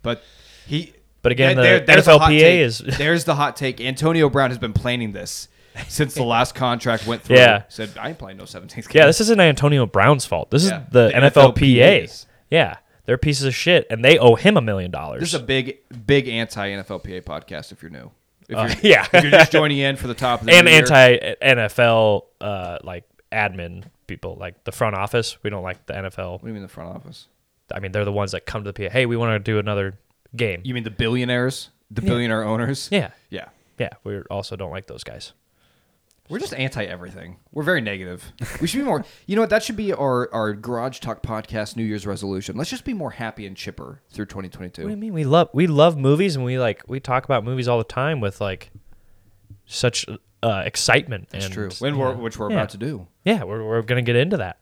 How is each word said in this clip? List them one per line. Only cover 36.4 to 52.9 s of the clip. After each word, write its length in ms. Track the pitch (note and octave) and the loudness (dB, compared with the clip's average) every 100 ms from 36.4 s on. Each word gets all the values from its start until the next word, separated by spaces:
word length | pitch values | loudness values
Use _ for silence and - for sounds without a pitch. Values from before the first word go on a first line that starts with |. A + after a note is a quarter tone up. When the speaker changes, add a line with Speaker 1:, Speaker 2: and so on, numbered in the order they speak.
| G4 | -10
Speaker 1:
anti-everything. 840 | - C3 B2 G2 F2+ F2+ F#2 E2+ F2+ _ | -8 -8 -8 -10 -12 -16 -18 -20 -20 _
We're 120 | D3 | -8
very 180 | D3+ F3 | -4 -4
negative. 500 | A2 G2 F2+ F2+ - _ A#2+ - | -4 -10 -12 -16 -18 _ -16 -8
We 60 | E3 | -6
should 100 | B3+ | -6
be 80 | C#4+ | -4
more, 180 | D3+ - _ - | -6 -8 _ -6
you 100 | G3+ | -4
know 60 | |
what? 80 | A3 | 0
That 140 | G#3+ | -2
should 120 | G#3+ G#3+ | -4 -8
be 160 | G#3 | -6
our, 420 | F3 C#3 B2 B2 | -4 -2 -2 -4
our 200 | A2+ G#2+ | -6 -6
Garage 460 | G#2 A2+ A#2+ B2+ B2 | -8 -10 -8 -8 -10
Talk 220 | - A2+ | -12 -10
podcast 540 | - A2 A2 A2+ G#2 - | -10 -10 -8 -10 -8 -6
New 80 | |
Year's 240 | A2 G#2+ G2 | -6 -6 -8
resolution. 480 | F#2+ G2 F#2+ F#2+ G2 | -8 -8 -8 -8 -10
Let's 140 | D#3+ | -10
just 160 | B3+ - | -10 -10
be 80 | |
more 180 | A3 C#3 | -10 -10
happy 340 | - A2+ A2 G2+ | -10 -12 -12 -18
and 120 | F#2+ | -14
chipper 420 | - - C2+ C#3+ _ | -16 -14 -18 -20 _
through 140 | - G#2 | -12 -12
twenty 200 | G2 F#2 | -12 -14
twenty-two. 360 | - F#2 - | -14 -16 -12
Speaker 2:
What 40 | G3+ | -10
do 60 | |
you 40 | G#3 | -10
mean? 140 | A3 | -8
We 120 | E3+ C#3 | -6 0
love, 240 | D#3+ E3+ | 0 0
we 160 | C3+ F3 | 0 0
love 300 | C#3+ E3 D3+ | 4 2 4
movies, 400 | C3+ D3 G3 C#3+ | 0 2 0 -2
and 80 | B2 | -6
we, 120 | B2+ | -4
like, 260 | A#2+ G2+ - | -4 -4 -10
we 140 | C3 | -12
talk 240 | C3+ B2+ - | -4 -4 -2
about 180 | B2+ | -4
movies 240 | A2 C3 A#2+ | -2 -6 -2
all 120 | A#2+ | -2
the 40 | |
time 380 | A2 - C#3 D3+ | -4 -6 -4 -4
with, 180 | G2+ - | -6 -6
like, 320 | G2+ F#2 - - _ - _ _ _ _ _ - _ | -8 -8 -14 -20 _ -20 _ _ _ _ _ -20 _
such, 400 | - B2 - - G#2+ _ _ | -4 -4 -4 -10 -16 _ _
uh, 200 | A2+ G2 - | -4 -4 -6
excitement. 600 | - - B2 - G#2 - | -4 0 0 -2 -14 -12
Speaker 1:
That's 160 | - F#2+ | -12 -10
Speaker 2:
and, 80 | |
Speaker 1:
true. 160 | F#2+ G2+ - | -8 -10 -8
When 180 | C3 C#3+ | -6 -4
we're, 120 | C3 | -4
Speaker 2:
yeah. 40 | B2 | -6
Speaker 1:
which 220 | A2+ A2 | -10 -8
we're 120 | G#2 | -6
Speaker 2:
Yeah. 60 | G#2+ | -4
Speaker 1:
about 120 | G#2+ | -6
to 80 | G2 | -8
do. 300 | B2 | -10